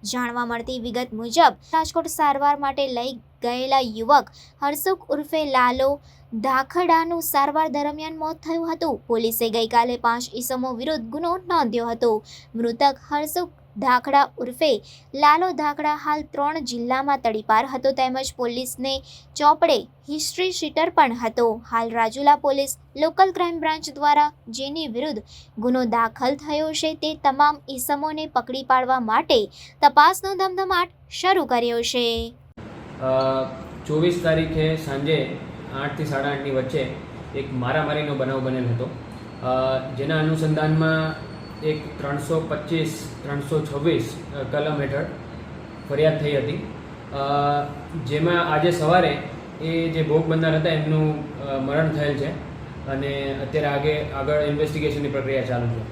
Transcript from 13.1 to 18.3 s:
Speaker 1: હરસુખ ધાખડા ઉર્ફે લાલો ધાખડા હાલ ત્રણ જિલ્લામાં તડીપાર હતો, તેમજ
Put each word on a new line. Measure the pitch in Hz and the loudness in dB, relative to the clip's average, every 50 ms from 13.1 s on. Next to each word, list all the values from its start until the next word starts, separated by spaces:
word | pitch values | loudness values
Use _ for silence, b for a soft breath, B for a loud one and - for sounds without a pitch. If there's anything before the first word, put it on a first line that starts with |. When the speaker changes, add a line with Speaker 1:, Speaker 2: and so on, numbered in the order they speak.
Speaker 1:
હરસુખ | 294 294 302 302 - 359 359 349 - - - - - 208 | -4 -4 -4 -2 -2 -4 -4 -4 -8 -20 -20 -18 -10 -4
ધાખડા | 233 269 247 254 247 285 277 277 277 - - - | 0 2 2 2 2 4 4 4 4 4 0 -8
ઉર્ફે | 254 240 240 - 330 311 254 208 B B B B B B - | -8 -8 -2 0 2 2 2 2 B B B B B B -2
લાલો | 269 294 294 302 320 359 370 | 4 6 6 6 6 4 0
ધાખડા | 339 247 302 294 294 294 302 302 302 | 0 -2 -2 -2 -2 -2 -2 -2 -2
હાલ | 302 - 302 302 302 | -2 -2 -2 -2 -2
ત્રણ | 294 - - 294 285 294 311 320 | -2 -6 -4 -2 -2 0 -2 -2
જિલ્લામાં | 294 240 240 240 233 240 254 262 269 285 285 269 | -6 -6 -6 -4 -2 -2 0 0 2 0 0 2
તડીપાર | 262 233 214 214 214 - 220 220 247 | 2 0 -2 -2 0 4 4 4 4
હતો, | 269 269 262 254 269 | 2 -4 0 0 0
તેમજ | 269 262 262 254 254 262 262 262 | 2 2 0 0 0 -2 -4 -6